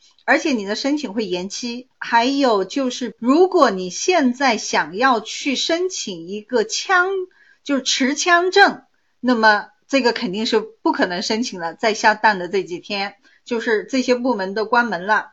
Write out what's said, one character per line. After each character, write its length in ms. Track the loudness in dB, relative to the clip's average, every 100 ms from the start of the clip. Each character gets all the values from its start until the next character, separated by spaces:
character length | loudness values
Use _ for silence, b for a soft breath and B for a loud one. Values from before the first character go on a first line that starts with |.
| b b 0
而 100 | 0
且 160 | 2
你 140 | -2 -2
的 80 |
申 240 | -4 -2 -2
请 160 | -4
会 100 | -6
延 240 | -4 -4 -6
期。 400 | -8 -8 -10 -14 _
还 280 | 0 2 2
有 400 | 2 2 2 0
就 240 | -2 -4
是， 260 | -4 -8 -4
如 300 | 2 4 4
果 220 | 6 4
你 180 | 2 -6
现 460 | -4 0 2 2
在 240 | 2 0 0
想 360 | 0 -2 -2
要 260 | 0 2 2
去 360 | -2 -6 -4 -2
申 320 | -2 -2 -2
请 380 | -4 -8 -10 -10
一 160 | -10
个 220 | -2 -2
枪， 440 | -2 -4 0 2 2 -2 -8 b b b
就 120 | -4 -2
是 60 |
持 320 | -2 0 0
枪 360 | 0 2 2 4
证， 320 | 4 4 2 _ _ _ _
那 140 | 0
么 340 | 4 4 4 0 _ _
这 140 | 0
个 100 | 2
肯 200 | 0 -4
定 140 | -4 0
是 140 | 0
不 300 | -2 -4 -2
可 140 | 0 -2
能 160 | -2
申 200 | -4 -4
请 180 | -4 -6
了， 140 | -8
在 200 | -2 -2
下 200 | 2 2
蛋 260 | 4 2 2
的 80 | -2
这 160 | -4
几 160 | -4 -8
天， 340 | -6 -6 -6 -10 b b
就 160 | -6 -4
是 240 | 0 -2
这 180 | 0 -2
些 140 | 0 0
部 180 | 0
门 180 | -2 -2
都 120 | -4
关 220 | 0 2 2
门 200 | -2 0
了， 240 | -2 -2